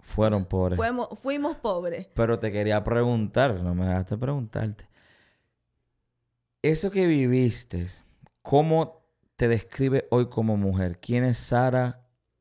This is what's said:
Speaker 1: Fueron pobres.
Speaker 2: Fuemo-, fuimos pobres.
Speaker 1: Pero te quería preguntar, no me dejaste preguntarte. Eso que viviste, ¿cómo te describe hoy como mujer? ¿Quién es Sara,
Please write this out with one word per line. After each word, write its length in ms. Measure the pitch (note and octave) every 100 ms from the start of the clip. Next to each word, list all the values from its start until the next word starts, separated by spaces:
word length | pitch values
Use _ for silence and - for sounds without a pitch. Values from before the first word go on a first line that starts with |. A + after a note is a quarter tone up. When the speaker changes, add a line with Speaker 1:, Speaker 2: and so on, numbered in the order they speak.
Speaker 1:
Fueron 440 | - - G#2+ G#2
pobres. 320 | F2+ F#2+ F2+ F2+
Speaker 2:
Fuemo-, 380 | A3+ B3 A3 A3
fuimos 400 | C4+ C#4+ D4 -
pobres. 520 | A3 F3+ F3 E3+ F#3
Speaker 1:
Pero 260 | - A2+ A#2
te 120 | A2+
quería 300 | G#2 G#2 G#2
preguntar, 680 | G#2 A#2 A#2+ A#2 G#2 B2 C3+ F2+
no 120 | F2+
me 120 | F2 F#2
dejaste 320 | F2+ F#2 A2
preguntarte. 680 | B2+ C#3+ A2 G2+ A2 G#2 - _ _ _ _ _ _ _ _ _ _ _ _ _ _ _ _ _
Eso 280 | D3+ D#3 G3
que 160 | G3 F3
viviste, 800 | D3 B2 B2+ B2 - - F2 F2 - _ _ - _
¿cómo 600 | - C#3 D#3+ D#3+ D#3 - _ _ _ -
te 120 | A#2
describe 580 | A2+ - - C3+ C3+ -
hoy 180 | B2 A#2+
como 280 | - A2 G#2
mujer? 420 | G2 F#2 F2+ E2+
¿Quién 240 | - A#2+
es 140 | B2+ A#2+
Sara, 680 | - B2 B2+ B2+ B2 - _ _ _ _